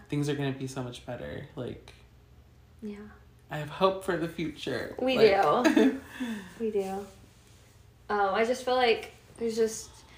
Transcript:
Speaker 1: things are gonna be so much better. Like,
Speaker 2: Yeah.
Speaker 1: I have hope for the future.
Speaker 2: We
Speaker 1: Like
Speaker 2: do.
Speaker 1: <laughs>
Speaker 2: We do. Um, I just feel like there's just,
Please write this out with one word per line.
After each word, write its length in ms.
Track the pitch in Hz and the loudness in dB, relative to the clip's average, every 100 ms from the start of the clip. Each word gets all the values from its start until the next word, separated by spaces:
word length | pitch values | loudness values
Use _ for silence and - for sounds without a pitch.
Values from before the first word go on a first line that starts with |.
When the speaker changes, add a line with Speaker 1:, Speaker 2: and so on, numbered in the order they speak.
| - | -6
Speaker 1:
things 200 | 147 147 | -2 -2
are 60 | |
gonna 160 | 143 139 | -2 -2
be 160 | 131 131 | -4 -8
so 160 | 135 | -8
much 240 | 123 - - | -8 -10 -12
better. 400 | 123 147 - 139 | -10 -10 -10 -12
Like, 380 | 135 135 - - - - - - - - - - - | -10 -10 -12 -16 -20 -20 -20 -20 -20 -20 -20 -20 -14
Speaker 2:
Yeah. 140 | 208 202 214 - - - - | -14 -12 -16 -20 -20 -20 -12
Speaker 1:
I 60 | 151 | -10
have 100 | 147 | -10
hope 320 | - 190 190 | 2 2 2
for 140 | - 165 | -2 -2
the 100 | 165 | -2
future. 720 | - 156 - - 117 - - | -4 -6 -6 -4 -4 -6 -2
Speaker 2:
We 180 | 254 240 214 | 0 6 6
Speaker 1:
Like 420 | 196 151 214 285 | 6 4 4 4
Speaker 2:
do. 260 | - 262 269 - - 240 | 6 4 2 -8 -8 -6
Speaker 1:
<laughs> 300 | 214 185 - | -6 -12 -6
Speaker 2:
We 140 | 220 | -2
do. 340 | 208 190 196 202 - - - - - - - - - - | -2 -2 -6 -8 -18 -20 -20 -20 -20 -20 -20 -20 -20 -4
Um, 240 | 202 196 | 0 2
I 100 | 202 | 2
just 200 | 226 247 | 0 0
feel 100 | 254 | 0
like 380 | 254 240 214 - - - - | 2 4 2 -2 -16 -20 -6
there's 160 | 233 220 | -4 0
just, 340 | 220 - - - - | 0 -2 -12 -20 -20